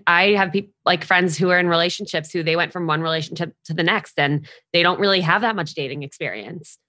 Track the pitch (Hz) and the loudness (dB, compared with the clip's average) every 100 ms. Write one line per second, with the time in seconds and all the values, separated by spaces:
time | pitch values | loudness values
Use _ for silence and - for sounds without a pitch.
0 | - 175 196 202 190 196 - _ - 175 | 2 4 4 4 2 -2 -4 _ 0 0
1 | - 185 185 147 185 180 175 170 175 - | 2 2 2 2 2 4 4 2 0 -2
2 | 202 170 156 175 160 165 170 180 165 151 | -6 -6 -6 -4 0 0 0 -2 -2 0
3 | 165 160 147 151 165 - - 160 170 208 | 0 -2 -4 -6 -8 -10 -8 -2 0 0
4 | - - 143 147 - - _ 170 170 180 | -2 -2 0 0 -4 -18 _ 0 2 2
5 | 202 190 165 196 226 208 156 - 135 143 | 2 2 2 0 0 -2 -6 -6 -8 -8
6 | 139 - 143 101 101 139 - - | -12 -10 -10 -10 -12 -14 -16 -20